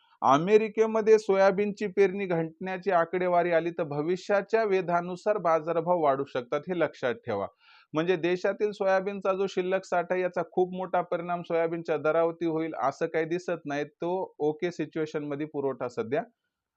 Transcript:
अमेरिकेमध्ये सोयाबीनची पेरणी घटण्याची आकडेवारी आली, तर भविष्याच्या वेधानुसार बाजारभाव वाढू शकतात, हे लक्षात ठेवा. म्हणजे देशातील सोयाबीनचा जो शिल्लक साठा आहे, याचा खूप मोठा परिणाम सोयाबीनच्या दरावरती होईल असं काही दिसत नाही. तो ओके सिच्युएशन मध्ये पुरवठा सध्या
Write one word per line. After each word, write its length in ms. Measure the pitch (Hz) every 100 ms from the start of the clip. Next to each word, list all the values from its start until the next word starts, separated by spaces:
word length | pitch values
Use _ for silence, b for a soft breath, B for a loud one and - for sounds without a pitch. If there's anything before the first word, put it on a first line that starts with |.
| b b
अमेरिकेमध्ये 960 | 120 139 180 214 220 220 220 220 214 214
सोयाबीनची 680 | 214 190 196 190 208 202 208
पेरणी 400 | 202 190 196 190
घटण्याची 640 | 165 165 - 185 185 190
आकडेवारी 640 | 175 165 185 180 175 175
आली, 180 | 160 170
तर 120 | 170
भविष्याच्या 800 | 156 147 156 180 - 196 196 226
वेधानुसार 760 | 214 190 175 175 175 185 214 214
बाजारभाव 600 | 170 160 156 170 165 180
वाढू 240 | 147 135
शकतात, 360 | 135 135 120 147 160
हे 100 | 175
लक्षात 360 | 147 - 127
ठेवा. 320 | 113 120 101 92 - b b b
म्हणजे 240 | 156 175 180
देशातील 560 | 170 180 196 196 208
सोयाबीनचा 600 | 196 196 190 196 202 196
जो 140 | 190 196
शिल्लक 380 | 190 180 190
साठा 300 | - 180 170
आहे, 80 | 185
याचा 200 | 180 180 165
खूप 220 | 180 185
मोठा 260 | 185 185 180
परिणाम 420 | 170 170 175 175
सोयाबीनच्या 540 | 170 165 165 170 165 151
दरावरती 500 | 156 165 165 165 170
होईल 260 | 160 160 -
असं 240 | 135 - 165
काही 180 | 165
दिसत 420 | 160 175 185 165 147
नाही. 180 | 143
तो 500 | 156 _ 170 190 - -
ओके 320 | 151 151 175
सिच्युएशन 540 | 170 151 165 156 156
मध्ये 220 | 147 143 151
पुरवठा 420 | 143 135 123 123
सध्या 340 | 120 110 147 240 _ _ _ _